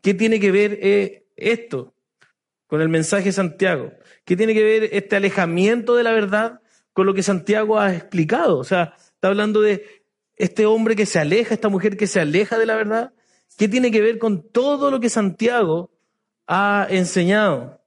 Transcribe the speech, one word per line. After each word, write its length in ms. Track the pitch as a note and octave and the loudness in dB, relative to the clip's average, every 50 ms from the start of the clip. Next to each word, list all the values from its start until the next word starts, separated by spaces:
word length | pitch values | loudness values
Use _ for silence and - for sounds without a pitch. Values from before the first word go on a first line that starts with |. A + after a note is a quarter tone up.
¿qué 120 | - G3 G3+ | 0 -2 0
tiene 280 | F3+ A3 A3 A3+ G#3+ | 2 2 2 2 2
que 100 | G3+ G3 | 2 2
ver, 260 | F#3 G3+ G#3 G#3 G#3 - | 4 2 2 0 -2 -2
eh, 460 | - G3 G3+ G3+ G3 F#3+ - - _ _ _ | 0 2 2 2 0 -2 -8 -16 _ _ _
esto 560 | - - G#3+ A#3 A3+ A#3 - - B2+ A#2+ - _ _ _ _ _ _ _ _ _ _ _ _ _ _ _ | -6 -2 -2 -2 -2 -4 -10 -10 -10 -10 -12 _ _ _ _ _ _ _ _ _ _ _ _ _ _ _
con 140 | _ D3+ D3+ | _ -2 -2
el 80 | D#3+ D#3+ | 0 0
mensaje 360 | E3 D#3+ D#3 - G3+ G3+ F#3 | 0 0 0 0 -2 -2 0
de 60 | G3+ | -2
Santiago? 600 | F3+ G3 F#3+ E3+ D3 - G3 F#3 F3 C3+ B2 - - _ _ _ _ _ _ | -2 -2 -4 -4 -2 -2 -2 0 0 -2 -6 -12 -16 _ _ _ _ _ _
¿Qué 100 | - F3+ | -4 -2
tiene 180 | F3+ A3 A3 A3 | 0 0 0 2
que 100 | G#3+ G#3+ | 2 2
ver 260 | G#3+ A3 A3 G#3+ G#3+ | 2 2 2 0 -2
este 240 | - G3+ G3 - G#3 | -4 -6 -4 -2 -2
alejamiento 800 | G3+ G3+ G3 - G3 F3+ E3+ E3 F3 F#3+ G#3 A#3 A#3+ G#3+ A#3+ A#3+ | 0 0 0 0 0 -2 0 0 2 2 2 2 0 0 0 2
de 80 | A#3+ A#3 | 2 2
la 80 | A3+ | 2
verdad 500 | A3+ A3 G#3 F#3+ G3+ G#3+ A3 A3+ A#3+ - _ _ _ _ _ _ _ | 0 0 0 0 -2 -2 -2 -4 -8 -14 _ _ _ _ _ _ _
con 120 | - F#3+ | 0 0
lo 80 | G3 F#3+ | 2 0
que 100 | G3 F3 | 0 0
Santiago 560 | G3 G3 F3+ - - G#3 G#3+ A3 G#3+ A3 G#3+ | 0 -2 -2 0 0 0 0 2 0 0 2
ha 140 | G3+ G3 F3+ | 2 0 -2
explicado? 640 | E3+ - - - F3 D#3+ D3+ A3 C#4+ F4 C4 E3+ | -4 -8 -6 -2 -2 0 0 0 0 2 0 0
O 60 | B2+ B2+ | 0 -2
sea, 320 | - F#3+ F3+ E3+ - _ | -2 0 0 0 -2 _
está 320 | _ _ _ _ _ - F#3+ | _ _ _ _ _ -2 0
hablando 320 | G3+ G#3 G#3 G#3+ G#3 G#3+ | 0 0 0 0 2 2
de 420 | G#3+ G#3+ G3+ G3+ - - - _ _ _ _ _ _ _ _ | 2 2 0 -2 -6 -18 -20 _ _ _ _ _ _ _ _
este 300 | - - F3+ - - G#3+ | -4 -4 -2 0 2 2
hombre 300 | G#3+ A3 A3+ A3 A3 A3+ | 2 2 2 2 0 2
que 100 | G3+ G#3+ | 0 0
se 140 | - - E3+ | 0 0 -2
aleja, 340 | D3 D3 F3+ A3+ A#3 - A3+ | 0 2 0 0 0 0 -4
esta 160 | A3 - G#3 | -2 -2 -2
mujer 280 | G3 F#3 E3+ G#3+ G3 | -2 0 0 -2 -2
que 100 | F#3 G#3+ | -2 -4
se 120 | F#3 - F#3+ | -2 0 -2
aleja 380 | D#3+ D3 D3+ F#3 G#3+ - A#3 A3+ | -2 0 0 0 0 0 0 -2
de 60 | A3+ | 0
la 100 | A3+ A3 | 0 0
verdad. 380 | A3 A3 G#3 A3 A3+ A#3 C4+ _ _ _ _ _ _ _ _ _ | -2 -2 -2 -2 -4 -4 -6 _ _ _ _ _ _ _ _ _
¿Qué 100 | - G#3 | -2 -2
tiene 220 | G3+ G#3 B3+ B3+ A#3+ | 0 2 0 0 2
que 120 | G#3+ A3 | 2 2
ver 180 | G#3 A3+ A#3 G#3 | 2 2 0 0
con 280 | A3+ A3 G3+ E3+ - | -2 -2 -2 -4 -6
todo 440 | _ _ A#3+ B3+ C#4+ C#4+ C#4 C#4+ C#4 | _ _ 0 0 0 0 0 0 -2
lo 80 | C4+ C4 | 0 0
que 100 | A#3 A#3 | -2 -2
Santiago 840 | - A3+ G#3 G3 D#3+ - A3 A#3 B3 A#3+ G#3 E3 D#3 E3+ F3+ - _ _ _ _ _ _ _ _ _ _ _ | 0 0 -2 -2 -2 -2 -2 0 2 2 0 0 0 -4 -4 -10 _ _ _ _ _ _ _ _ _ _ _
ha 420 | - E3+ F#3 G3+ G3+ G3+ G3+ F#3+ - | -4 -2 0 2 2 2 0 0 0
enseñado? 920 | F#3+ F#3+ F3+ F3+ - F#3+ E3+ F3+ G3+ G#3+ G#3+ G3 D3+ B2 A#2+ C3 - _ _ | 0 0 0 0 0 0 2 2 2 2 2 0 0 -2 -6 -12 -18 _ _